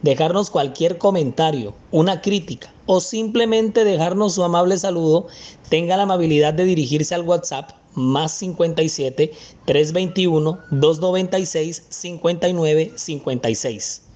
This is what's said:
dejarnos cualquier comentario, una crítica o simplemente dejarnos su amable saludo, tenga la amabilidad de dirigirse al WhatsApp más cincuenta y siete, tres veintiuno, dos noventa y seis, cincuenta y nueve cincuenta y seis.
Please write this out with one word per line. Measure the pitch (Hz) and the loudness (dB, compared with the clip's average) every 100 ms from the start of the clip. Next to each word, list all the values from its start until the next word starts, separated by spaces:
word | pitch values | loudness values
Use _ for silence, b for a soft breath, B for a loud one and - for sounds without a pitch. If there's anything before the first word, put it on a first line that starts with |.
dejarnos | 151 135 160 185 208 | 2 2 2 0 0
cualquier | 254 233 - 165 175 | -2 -2 -2 -2 2
comentario, | 202 190 139 - 160 147 107 - - | 0 2 -2 0 0 0 -8 -12 -2
una | 165 170 180 | 2 2 0
crítica | - 202 156 - - - | -2 -2 -4 -14 -16 -18
o | - 185 | 0 0
simplemente | 175 220 220 233 233 220 220 220 | 0 -6 -2 0 2 2 2 2
dejarnos | 214 175 165 185 208 | 2 2 0 0 0
su | 185 | 0
amable | 175 170 180 190 | 0 2 2 2
saludo, | 196 175 165 160 185 B B B - | -2 0 2 2 0 B B B -2
tenga | 160 170 185 | -2 2 0
la | |
amabilidad | 202 185 165 151 147 | 2 2 2 4 2
de | 156 185 | 2 0
dirigirse | 175 131 151 151 175 | 2 0 -2 -2 -4
al | |
WhatsApp | 170 175 - 135 147 - _ | 0 -2 -2 -10 -12 -20 _
más | - 127 135 156 | -4 0 0 -2
cincuenta | - 185 170 165 156 | -6 -10 -2 -2 0
y | 160 | -2
siete, | 160 135 131 226 B B B | -2 -6 0 -2 B B B
tres | - 143 151 | 0 2 2
veintiuno, | 170 185 190 185 160 151 175 - | 0 -2 0 2 2 0 -2 -4
dos | 139 151 160 | 2 2 2
noventa | 180 185 185 190 | 0 0 0 -2
y | 185 | -2
seis, | 165 156 165 - | -4 -4 -6 -16
cincuenta | - 175 170 170 170 175 | -16 -14 -4 -2 0 0
y | |
nueve | 180 160 151 160 | 2 2 2 0
cincuenta | - - 147 135 127 123 | -6 -10 -6 -4 -2 -2
y | 110 | -2
seis. | 135 107 - - _ | -4 -6 -10 -12 _